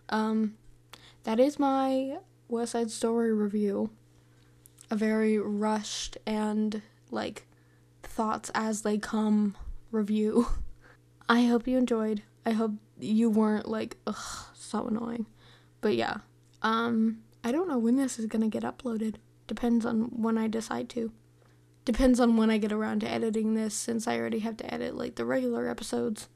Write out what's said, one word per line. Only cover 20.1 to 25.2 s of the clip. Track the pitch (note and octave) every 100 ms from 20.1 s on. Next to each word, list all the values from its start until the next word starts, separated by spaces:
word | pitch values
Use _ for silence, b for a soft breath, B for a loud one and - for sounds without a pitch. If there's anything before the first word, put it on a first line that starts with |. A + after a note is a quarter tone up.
| A#3
when | A3 A3+
I | A3
decide | A3+ G#3+ A#3 B3
to. | A#3+ A3+ - _ _ b b b _
Depends | - A#3 C4 A#3+
on | B3 A3+
when | A3
I | A3
get | G#3
around | G#3+ G#3+ G#3+
to | A3+
editing | A3+ A3+ A3 A3
this, | A3 A3
since | G#3 - A3+ A#3
I | A#3
already | A#3 A3+
have | A3 A3
to | -
edit, | A#3+ - -
like, | B3
the | A#3+